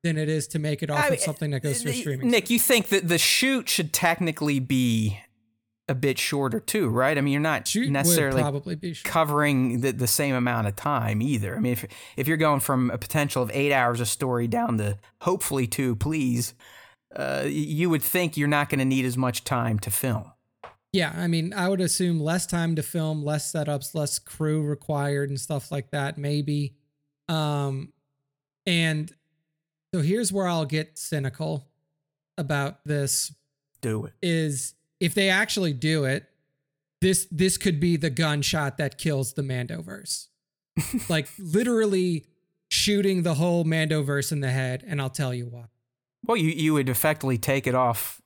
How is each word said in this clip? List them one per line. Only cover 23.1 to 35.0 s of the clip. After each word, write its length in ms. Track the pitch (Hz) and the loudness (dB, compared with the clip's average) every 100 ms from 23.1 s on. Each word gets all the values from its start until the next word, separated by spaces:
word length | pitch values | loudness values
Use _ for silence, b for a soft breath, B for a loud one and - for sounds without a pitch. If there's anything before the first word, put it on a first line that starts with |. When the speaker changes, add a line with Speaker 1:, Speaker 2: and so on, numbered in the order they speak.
| 156 | -2
Speaker 1:
less 260 | 147 151 - | -2 -2 -2
setups, 440 | 165 147 143 139 | -4 -2 -4 -4
less 240 | 160 147 - | -4 -2 -4
crew 440 | - - 156 156 | -8 -4 0 0
required 680 | 147 147 - 147 143 143 143 | 0 -4 -2 -2 0 0 -2
and 100 | 139 | -4
stuff 320 | - 147 - | -4 -6 -4
like 180 | 143 - | -8 -4
that, 260 | 151 139 - | -4 -4 -4
maybe. 580 | 143 147 143 147 143 _ _ _ _ _ - | -2 -2 0 -2 -2 _ _ _ _ _ -6
Um, 640 | 160 151 147 139 135 - _ _ _ _ _ _ _ - | -2 0 0 -2 -4 -10 _ _ _ _ _ _ _ 0
and 460 | 170 165 151 156 _ _ _ _ _ _ _ _ | 2 2 0 -4 _ _ _ _ _ _ _ _
so 80 | 180 | 0
here's 300 | 147 208 233 | 2 2 2
where 140 | 196 180 | 0 0
I'll 180 | 170 151 | 0 0
get 320 | 156 156 - | -2 -4 -10
cynical 680 | - 156 135 127 160 156 - _ _ _ _ _ _ - | -4 -2 -2 -4 -4 -4 -8 _ _ _ _ _ _ -8
about 480 | 143 147 139 - | -2 0 -2 -6
this. 480 | 147 147 135 - - - _ _ _ _ | -4 -2 0 -2 -4 -10 _ _ _ _
Speaker 2:
Do 240 | 120 110 | -4 -2
it. 100 | - - | -4 -4
Speaker 1:
Is 540 | 180 165 156 135 - - _ _ | 0 0 0 -4 -8 -12 _ _